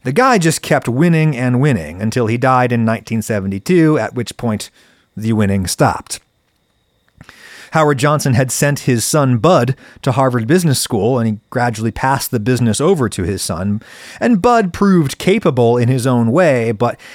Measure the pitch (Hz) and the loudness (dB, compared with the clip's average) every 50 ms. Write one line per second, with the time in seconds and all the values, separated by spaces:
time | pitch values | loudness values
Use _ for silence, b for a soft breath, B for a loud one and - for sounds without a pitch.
0 | _ 131 139 214 254 262 247 202 160 165 147 - - - 156 139 - 127 117 131 | _ -2 0 2 2 4 4 4 2 0 0 -2 -2 -2 -2 0 0 -2 0 2
1 | 165 175 165 160 156 156 143 117 131 127 123 123 139 151 127 95 80 76 87 90 | 2 2 4 2 2 0 0 0 -2 0 0 2 2 2 0 0 -4 -8 -8 -6
2 | 104 113 - 127 120 107 117 127 127 131 131 123 127 120 123 117 113 113 113 104 | -6 -2 -2 0 0 0 0 0 2 2 2 2 2 0 0 0 0 0 -2 -4
3 | - - 113 113 - - 113 104 95 98 98 98 - - 185 175 160 156 156 135 | -6 -6 -6 -6 -4 -4 -4 -4 -4 -4 -6 -6 -2 2 2 4 4 4 2 0
4 | 107 104 117 123 117 - - - - 117 107 98 - - b b b b b b | -2 -4 -6 -8 -8 -8 -10 -6 -4 -4 -4 -4 -8 -12 b b b b b b
5 | b b _ - 110 113 113 107 104 98 98 98 92 90 - - 147 113 - - | b b _ -6 -4 -2 0 0 2 0 0 0 -2 -4 -2 0 0 0 0 -4
6 | - - - - _ _ _ _ _ _ _ _ _ _ _ _ _ _ _ _ | -8 -12 -16 -16 _ _ _ _ _ _ _ _ _ _ _ _ _ _ _ _
7 | _ _ _ _ B B B B B B B B B B B 160 156 147 147 123 | _ _ _ _ B B B B B B B B B B B 2 2 2 2 2
8 | 135 147 151 147 - 143 120 113 135 127 - - 151 143 143 - - - 123 117 | 2 0 0 0 0 2 2 2 2 0 0 0 0 0 0 -2 0 0 0 0
9 | - - - 156 139 131 123 113 98 165 185 147 120 127 131 B B B B B | 0 0 0 0 2 2 2 2 4 4 4 4 2 0 -4 B B B B B
10 | - 139 120 139 135 131 123 120 110 113 160 185 170 156 131 - - - 127 104 | -4 -2 0 0 0 0 0 -2 0 0 0 2 2 0 0 0 -2 -4 -2 0
11 | 95 117 135 123 113 113 107 104 _ _ - 127 120 120 110 104 113 113 107 - | 0 0 0 0 0 -2 -2 -4 _ _ -4 -2 -2 -2 -2 -4 -6 -6 -4 -2
12 | - 131 139 135 - - - 120 104 123 131 120 123 113 104 - 143 175 196 156 | 0 0 0 -2 -2 -4 -4 -4 0 0 0 2 2 0 0 0 0 0 2 0
13 | 127 101 - - 92 82 98 92 - - 90 80 95 104 104 110 B B B B | 0 -4 -2 -4 -4 -4 -4 -6 -6 -6 -6 -4 -2 -2 -4 -4 B B B B
14 | B B B B - 233 240 180 180 240 240 226 214 175 - - 202 196 190 175 | B B B B 0 0 2 2 2 2 2 2 0 -2 -2 0 2 4 4 2
15 | 151 135 - _ - 180 202 226 - 180 135 123 120 117 120 123 120 120 131 131 | 2 0 -4 _ 0 0 0 2 0 0 2 2 2 2 2 2 2 0 0 0
16 | 113 131 127 120 117 113 120 175 185 160 135 123 117 113 117 104 120 120 113 B | 0 0 0 2 0 2 2 2 2 2 2 0 0 -2 -2 -2 -2 -4 -4 B
17 | B B | B B